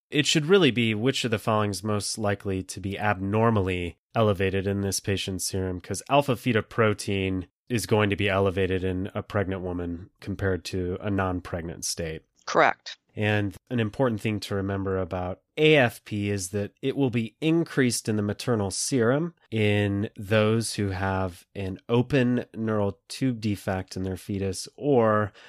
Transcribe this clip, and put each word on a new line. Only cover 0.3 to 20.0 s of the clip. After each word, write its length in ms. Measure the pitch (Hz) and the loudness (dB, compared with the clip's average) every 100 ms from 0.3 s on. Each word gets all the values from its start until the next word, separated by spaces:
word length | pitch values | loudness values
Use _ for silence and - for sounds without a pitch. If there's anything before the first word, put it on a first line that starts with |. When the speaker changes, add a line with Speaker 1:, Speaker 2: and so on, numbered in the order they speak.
| 165 147 | 2 4
Speaker 1:
really 260 | 196 156 | 6 6
be 240 | 113 113 107 | 4 0 2
which 300 | 120 127 123 | 0 0 -2
of 60 | |
the 60 | 110 | -2
following 340 | - 107 104 | 2 2 2
is 120 | 92 | -2
most 340 | 107 104 98 - | -2 -2 -2 -4
likely 460 | 104 101 101 95 | -2 -2 -2 -4
to 160 | 92 - | -6 -8
be 180 | 95 95 | -8 -4
abnormally 1000 | 104 98 95 110 117 110 95 90 87 - _ 113 | -2 -2 0 2 4 4 2 -2 -4 -8 _ 2
elevated 520 | 107 92 95 98 95 | 2 4 0 0 0
in 120 | 101 | -2
this 220 | 98 95 | -2 -4
patient's 440 | - 95 - 95 - | -2 -2 -2 -6 -4
serum, 360 | 98 95 92 | -2 -4 -6
'cause 200 | - 95 - | -6 -10 2
alpha 280 | 139 143 117 | 2 2 0
fetoprotein 1120 | 131 110 - - 110 104 - 98 95 95 92 _ _ | 2 0 0 0 2 2 -2 -2 0 -2 -6 _ _
is 180 | 123 - | -4 2
going 240 | 107 104 | 2 2
to 60 | 98 | 2
be 140 | 101 | 2
elevated 560 | 95 98 92 92 92 92 | 2 2 2 0 0 -2
in 260 | 92 98 | -2 -4
a 80 | 104 | -6
pregnant 400 | - 104 92 95 | -4 -2 -2 -4
woman 500 | 90 90 87 85 95 _ | -4 -4 -6 -6 -12 _
compared 420 | - 92 98 90 - | -10 -2 0 0 -2
to 320 | 95 90 90 | -4 -4 -4
a 80 | 104 | -2
non-pregnant 760 | 98 95 92 - 90 85 - | 0 0 -2 -6 -8 -8 -8
state. 380 | - - - 80 _ _ - | -6 -4 -6 -8 _ _ -2
Speaker 2:
Correct. 500 | - 139 - - - _ | 2 2 2 -14 -18 _
Speaker 1:
And 420 | - 107 104 101 - _ | -2 0 2 0 -6 _
an 120 | 123 | -2
important 400 | 110 - 131 107 | -2 0 0 0
thing 180 | 113 107 | -2 -4
to 140 | - 101 | -4 -4
remember 420 | 98 98 98 95 | -2 -2 -2 -2
about 440 | 92 92 90 95 _ - | -2 -4 -6 -8 _ 2
A 180 | 156 151 | 4 6
F 280 | 120 - - | 4 0 -8
P 240 | 107 101 | -4 -2
is 200 | 101 90 | -2 -4
that 200 | 104 101 _ | -4 -6 _
it 140 | 135 131 | -6 0
will 140 | 135 | 0
be 260 | 117 113 _ | 0 -4 _
increased 640 | 156 165 160 - 127 113 - | 0 2 0 2 2 2 0
in 80 | 107 | 0
the 60 | |
maternal 500 | 104 101 - 117 98 | 0 -2 0 0 0
serum 640 | - - 135 113 139 170 - _ | -2 0 2 4 2 0 -8 _
in 580 | 110 104 104 104 101 | 0 2 4 2 0